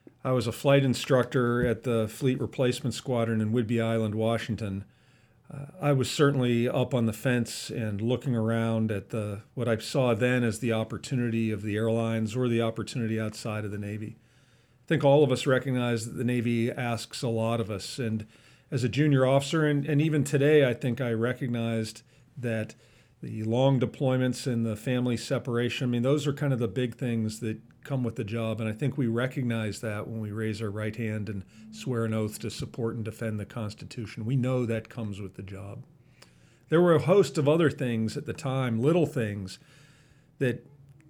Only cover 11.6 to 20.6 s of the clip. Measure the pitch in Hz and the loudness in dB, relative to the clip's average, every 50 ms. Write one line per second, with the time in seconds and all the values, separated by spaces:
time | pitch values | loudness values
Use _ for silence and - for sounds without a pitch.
11.6 | 104 107 101 104 113 113 113 117 113 113 113 113 110 104 104 127 127 123 117 113 | -4 -2 -2 0 2 2 2 2 0 0 0 0 -2 -2 -2 0 0 2 2 2
12.6 | 113 113 110 - 101 - - 131 113 107 110 110 110 110 107 - - 117 107 107 | 2 0 -2 -4 -8 -6 -4 -4 -2 -2 -2 -2 -2 -4 -8 -8 -8 -6 -6 -6
13.6 | 107 101 104 104 101 101 107 107 110 110 - - _ _ _ _ _ _ _ _ | -6 -6 -6 -6 -6 -6 -6 -8 -8 -10 -12 -16 _ _ _ _ _ _ _ _
14.6 | _ _ _ _ _ - 165 139 139 139 139 151 151 127 131 123 - 143 131 127 | _ _ _ _ _ -2 0 4 6 6 8 8 6 6 4 2 2 2 2 2
15.6 | 123 135 127 127 120 120 120 113 107 120 - - 123 120 123 123 113 120 120 117 | 2 0 0 0 0 0 0 -2 -2 -6 -6 -2 -2 0 0 0 0 0 0 2
16.6 | 113 113 - - 123 120 120 110 - - - - - 120 113 110 113 113 117 120 | 0 0 -2 -2 -4 -2 -4 -4 -6 -10 -8 -6 -4 -2 0 0 0 0 0 -2
17.6 | 110 98 107 92 - - - - 123 113 110 107 - - - - - - - _ | -2 -4 -6 -8 -8 -10 -8 -6 -4 -2 -2 -4 -6 -8 -16 -20 -20 -20 -20 _
18.6 | _ _ 156 123 120 120 98 131 151 151 139 131 131 127 139 139 139 - 170 160 | _ _ -2 -2 0 0 2 2 4 4 6 6 6 4 4 2 2 2 0 2
19.6 | 151 147 147 143 143 156 151 143 156 160 151 151 135 - - 139 139 147 156 151 | 2 2 2 2 0 2 2 2 4 4 2 2 0 2 2 2 4 6 6 6